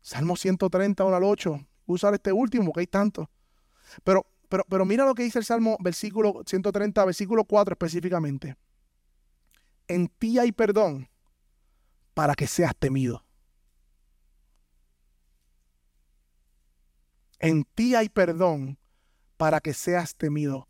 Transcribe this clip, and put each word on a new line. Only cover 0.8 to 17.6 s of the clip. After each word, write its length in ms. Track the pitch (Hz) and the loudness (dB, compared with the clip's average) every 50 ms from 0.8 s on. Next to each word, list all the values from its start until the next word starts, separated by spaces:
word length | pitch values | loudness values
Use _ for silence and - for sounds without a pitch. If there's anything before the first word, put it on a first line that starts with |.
| 196 202 202 - 196 | 0 0 0 2 2
uno 120 | 190 185 | 2 2
al 80 | 180 185 | 2 2
ocho. 260 | 202 208 202 - 180 151 143 - _ _ _ _ | 2 0 0 -2 -6 -6 -6 -10 _ _ _ _
Voy 80 | - 175 | -4 -4
a 0 | |
usar 200 | 180 - 202 208 | 0 2 2 0
este 180 | 202 _ 202 190 | 2 _ -2 0
último, 400 | 214 262 233 202 240 202 165 156 | 0 0 0 0 0 0 0 0
que 80 | 165 | -4
hay 60 | 175 | -6
tanto. 420 | 180 - 196 202 208 - - 165 - _ _ _ _ _ _ _ _ _ _ _ - - - _ | -2 0 0 0 0 -2 -4 -12 -12 _ _ _ _ _ _ _ _ _ _ _ -20 -20 -6 _
Pero, 220 | - 190 190 - _ _ _ _ _ | 2 2 2 2 _ _ _ _ _
pero, 160 | - 185 - | -4 -4 -2
pero 200 | _ 190 190 190 | _ 0 0 2
mira 180 | 185 202 233 277 | 2 2 2 2
lo 100 | 269 262 | 2 2
que 100 | 226 240 | 0 -2
dice 160 | 240 220 240 | -2 -2 -4
el 40 | 214 | -2
Salmo, 320 | - 233 233 226 220 220 - | 0 0 0 2 0 0 0
versículo 600 | 175 180 170 - - 214 196 214 214 208 190 - - | -2 -4 -4 -4 -8 -6 -2 0 2 2 0 -2 -8
ciento 260 | - - 190 185 208 190 | -4 -4 -2 -2 -2 -2
treinta, 320 | 202 202 214 202 214 202 | 0 -2 0 2 2 2
versículo 400 | 190 175 - 208 185 226 220 214 | 2 2 -2 -4 0 0 0 0
cuatro 300 | _ 208 208 208 202 175 | _ 4 2 2 2 0
específicamente. 840 | - 180 170 160 175 170 180 180 170 160 147 139 135 - 143 131 _ _ _ _ _ _ _ _ _ _ _ _ _ _ _ _ _ _ _ _ _ _ _ _ _ _ _ | -4 -4 -4 -4 -4 -4 -2 -2 -2 -2 -4 -6 -6 -8 -12 -14 _ _ _ _ _ _ _ _ _ _ _ _ _ _ _ _ _ _ _ _ _ _ _ _ _ _ _
"En 200 | 175 180 175 170 | -2 -2 -2 -2
ti 300 | _ _ - 226 233 247 | _ _ -4 0 2 2
hay 140 | 240 240 214 | 2 2 2
perdón 580 | - 226 202 202 208 214 180 147 135 131 _ _ _ _ _ _ _ _ _ _ _ _ _ _ _ _ _ _ _ _ _ _ | 2 0 2 4 2 2 2 0 -6 -12 _ _ _ _ _ _ _ _ _ _ _ _ _ _ _ _ _ _ _ _ _ _
para 200 | - 156 147 143 | 0 0 0 2
que 120 | - 143 | 0 -2
seas 280 | - - - 175 147 - _ | -4 0 0 0 0 0 _
temido." 480 | - 139 131 135 131 123 113 110 _ _ _ _ _ _ _ _ _ _ _ _ _ _ _ _ _ _ _ _ _ _ _ _ _ _ _ _ _ _ _ _ _ _ _ _ _ _ _ _ _ _ _ _ _ _ _ _ _ _ _ _ _ _ _ _ _ _ _ _ _ _ _ _ _ _ _ _ _ _ _ _ _ _ _ _ _ _ _ _ _ _ _ _ | -2 -2 0 0 -2 -2 -4 -6 _ _ _ _ _ _ _ _ _ _ _ _ _ _ _ _ _ _ _ _ _ _ _ _ _ _ _ _ _ _ _ _ _ _ _ _ _ _ _ _ _ _ _ _ _ _ _ _ _ _ _ _ _ _ _ _ _ _ _ _ _ _ _ _ _ _ _ _ _ _ _ _ _ _ _ _ _ _ _ _ _ _ _ _
"En 260 | - 160 160 156 | 0 2 2 2